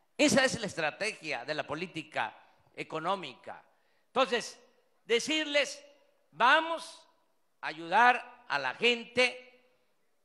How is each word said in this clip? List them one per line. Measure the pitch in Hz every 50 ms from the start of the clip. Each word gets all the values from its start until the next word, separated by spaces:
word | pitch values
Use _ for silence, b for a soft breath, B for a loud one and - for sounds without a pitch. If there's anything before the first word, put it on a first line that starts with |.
| _ _ _
Esa | - 294 285 202 269 262
es | 254 - 240
la | 214
estrategia | 185 - - 156 147 - - 190 214 185 - 151 156 135 120 120
de | 139 151
la | 147 -
política | - 143 160 185 175 156 160 147 - - 135 117 107 - - - _ _ _ _ _ _
económica. | 139 151 - 147 156 160 175 196 190 165 135 120 - - 113 92 - - _ _ _ _ _ _ _ _
Entonces, | _ - 240 262 190 240 220 - - - - - _ _ _ _ _ _ _ _
decirles, | - 226 233 - 269 311 311 311 294 285 285 269 - - - - - - _ _ _ _ _ _ _
vamos | - 156 226 254 294 320 320 330 330 302 - - - - - _ _ _ _ _ _ _ _ _ _ _
a | - 143
ayudar | 156 156 170 165 185 214 240 247 247 - - - - - - -
a | 139 143
la | 135 127 -
gente | - 208 240 240 233 233 - - 247 254 247 - - - - - _ _ _ _ _ _ _ _ _ _ _ _ _ _